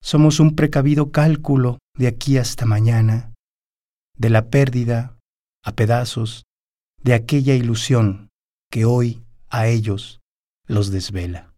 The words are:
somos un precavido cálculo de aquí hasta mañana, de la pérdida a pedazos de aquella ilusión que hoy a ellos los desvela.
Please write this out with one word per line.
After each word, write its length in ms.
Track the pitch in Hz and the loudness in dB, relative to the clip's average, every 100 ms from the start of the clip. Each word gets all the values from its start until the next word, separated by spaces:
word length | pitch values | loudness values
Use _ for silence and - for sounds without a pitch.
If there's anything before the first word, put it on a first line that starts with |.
somos 380 | - 147 156 151 | 0 4 4 6
un 160 | 156 156 | 2 4
precavido 560 | 151 143 139 147 147 | 0 0 0 0 0
cálculo 640 | 151 151 147 - 135 123 120 _ - | 0 2 0 0 0 0 -4 _ -2
de 120 | 123 | -2
aquí 300 | 117 - 135 | -2 0 0
hasta 260 | 117 - 113 | 0 -4 0
mañana, 720 | 107 113 117 110 113 113 113 _ _ _ _ _ _ _ - | 2 2 2 2 0 -6 -18 _ _ _ _ _ _ _ -4
de 140 | 113 | 2
la 180 | 110 113 | 2 2
pérdida 720 | 139 135 123 117 117 123 - _ _ _ _ | 2 2 0 -2 -4 -6 -14 _ _ _ _
a 120 | - 110 | -10 -2
pedazos 720 | 110 117 123 - 113 - _ _ _ _ _ _ | 0 0 -2 -6 -8 -8 _ _ _ _ _ _
de 100 | 127 | 0
aquella 400 | 117 113 147 135 | 0 0 0 2
ilusión 760 | 131 117 113 - 127 107 98 - _ _ _ _ | 0 0 -4 0 2 2 -2 -14 _ _ _ _
que 140 | 110 113 | 0 2
hoy 380 | 123 120 113 - - - | 2 0 -4 -18 -20 -10
a 180 | 120 113 | -2 0
ellos 520 | 117 110 98 - - _ _ _ _ - | 0 -2 -6 -8 -20 _ _ _ _ -4
los 240 | 104 101 | -2 -2
desvela. 640 | 95 92 95 87 87 - | -4 -6 -8 -8 -10 -16